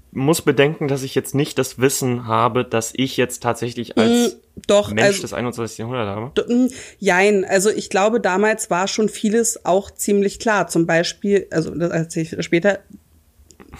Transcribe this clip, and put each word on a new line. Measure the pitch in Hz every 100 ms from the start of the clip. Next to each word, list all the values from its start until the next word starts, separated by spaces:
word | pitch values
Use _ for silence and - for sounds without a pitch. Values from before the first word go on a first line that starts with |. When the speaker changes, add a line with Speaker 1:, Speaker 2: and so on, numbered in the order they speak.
| _
Speaker 1:
muss | - 135 170
bedenken, | - 131 139 160 147
dass | 139
ich | 131
jetzt | 135 - 135
nicht | 151 -
das | 131 -
Wissen | 131 - 131 120 117
habe, | 113 117 117 120
dass | 113 - -
ich | 131 -
jetzt | 123 -
tatsächlich | 120 117 120 123 113 -
als | 226 240 233
Speaker 2:
Mm, | - _ - -
doch, | 208 202
Speaker 1:
Mensch | 107 120
Speaker 2:
also | 101
Speaker 1:
des | 120
einundzwanzigsten | 80 120 113 110 - 113
Jahrhunderts | 127 104 101 123 202
habe. | -
Speaker 2:
d-, | 240 254
mm, | - - -
jein, | 196 180 202 202 185
also | 190 202
ich | 208 -
glaube, | 190 208 226
damals | 196 185 214 220 -
war | 175 196
schon | - 208
vieles | - 220 226 226 - -
auch | 185 202
ziemlich | - - 202 196 -
klar. | 233 208 165
Zum | 170 165
Beispiel, | 165 175 - 202 196 -
also | 165 160 151
das | 170
erzähl | 170 165 170
ich | 160 -
später, | 170 170 196 196 - - _ _ _ _ _ - -